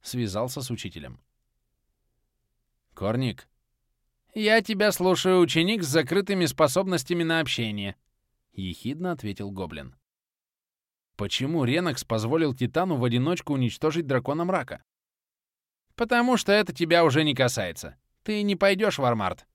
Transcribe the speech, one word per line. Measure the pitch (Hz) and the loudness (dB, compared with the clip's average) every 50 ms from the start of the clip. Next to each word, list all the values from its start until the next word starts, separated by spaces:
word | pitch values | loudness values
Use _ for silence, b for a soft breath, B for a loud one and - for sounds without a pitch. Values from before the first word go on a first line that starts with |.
| _ | _
Связался | - - 127 120 104 92 104 117 127 127 151 | -8 -6 -4 -4 -2 -2 -4 -4 -4 -6 -8
с | 139 - | -8 -8
учителем. | 120 107 - 98 - 82 71 64 62 - _ _ _ _ _ _ _ _ _ _ _ _ _ _ _ _ _ _ _ _ _ _ _ _ _ _ _ _ _ _ _ _ _ _ _ | -8 -8 -8 -10 -12 -12 -14 -14 -18 -20 _ _ _ _ _ _ _ _ _ _ _ _ _ _ _ _ _ _ _ _ _ _ _ _ _ _ _ _ _ _ _ _ _ _ _
"Корник". | - 95 98 110 127 135 123 95 - - _ _ _ _ _ _ _ _ _ _ _ _ _ _ _ _ _ _ | -6 -4 -2 -2 0 -2 -4 -4 -8 -14 _ _ _ _ _ _ _ _ _ _ _ _ _ _ _ _ _ _
"Я | 220 214 208 214 226 | -2 2 4 4 4
тебя | 214 - 220 190 214 214 190 | 2 0 -2 2 2 2 2
слушаю, | - 180 185 185 165 - 185 185 185 | 2 2 2 2 4 4 4 6 6
ученик | 175 143 123 160 165 185 220 220 175 | 6 4 4 0 2 2 0 0 -2
с | 139 | 0
закрытыми | 131 165 151 123 165 196 202 190 202 190 175 | 2 2 2 2 0 -2 0 0 0 0 0
способностями | 151 - - 165 143 135 180 196 190 185 175 - - 180 175 165 | 0 2 2 2 4 4 2 0 0 -2 -2 -2 -2 -2 -2 0
на | 165 165 165 | 0 0 0
общение", — | 160 135 - - 117 110 107 104 101 101 101 _ _ _ _ _ _ _ _ _ _ _ _ | 0 -2 -2 -4 -4 -4 -4 -6 -6 -8 -10 _ _ _ _ _ _ _ _ _ _ _ _
ехидно | - 95 92 87 - - 117 139 156 175 180 175 | -8 -8 -8 -8 -8 -8 -8 -8 -6 -4 -6 -6
ответил | 143 - 107 101 - 104 98 | -6 -6 -10 -8 -8 -10 -10
гоблин. | 98 95 95 82 80 76 69 64 - _ _ _ _ _ _ _ _ _ _ _ _ _ _ _ _ _ _ _ _ _ _ _ _ | -8 -8 -10 -10 -10 -12 -14 -14 -18 _ _ _ _ _ _ _ _ _ _ _ _ _ _ _ _ _ _ _ _ _ _ _ _
Почему | - 101 101 - - 127 139 160 165 139 | -8 -8 -6 -4 -4 -4 -2 0 0 0
Ренокс | 117 131 165 185 170 139 127 - | 2 0 0 0 -2 -4 -6 -6
позволил | _ 117 113 107 113 139 165 165 147 131 | _ -4 -2 -2 0 0 0 0 0 -2
Титану | - 127 120 131 156 180 190 170 | -2 -4 -2 -2 -2 -2 0 0
в | 131 120 | 0 0
одиночку | 123 117 123 127 151 185 175 - - 147 | 0 0 0 0 0 -2 -4 -4 -4 -2
уничтожить | 135 127 117 - - - 156 147 165 170 | 0 0 -2 -2 -2 -2 -2 0 0 -2
дракона | 131 139 127 123 131 143 156 170 | -2 -2 -2 -2 -2 -4 -2 -2
мрака? | 180 190 175 131 131 - - _ _ _ _ _ _ _ _ _ _ _ _ _ _ _ _ _ _ _ _ _ _ _ | -2 -2 -4 -4 -6 -12 -16 _ _ _ _ _ _ _ _ _ _ _ _ _ _ _ _ _ _ _ _ _ _ _
"Потому | - 233 226 247 240 240 247 254 | -6 -2 0 2 2 4 4 2
что | 214 - - 196 | 2 2 4 4
это | 214 214 - - | 4 4 0 0
тебя | - 170 156 165 170 170 | -2 0 4 6 6 6
уже | 160 123 151 156 | 6 4 4 2
не | 151 143 | 2 2
касается. | 131 131 123 - - 101 90 85 - - 78 - _ _ _ _ _ _ | 2 2 2 2 -2 -6 -6 -6 -10 -14 -16 -16 _ _ _ _ _ _
Ты | - 214 214 208 | -6 -4 -2 0
не | 202 202 | 0 0
пойдёшь | 175 - 196 196 190 220 208 - - | 4 4 4 4 4 2 0 0 2
в | 139 | 0
Армарт". | 123 120 110 101 92 90 - - _ _ | 0 2 2 0 -2 -4 -6 -12 _ _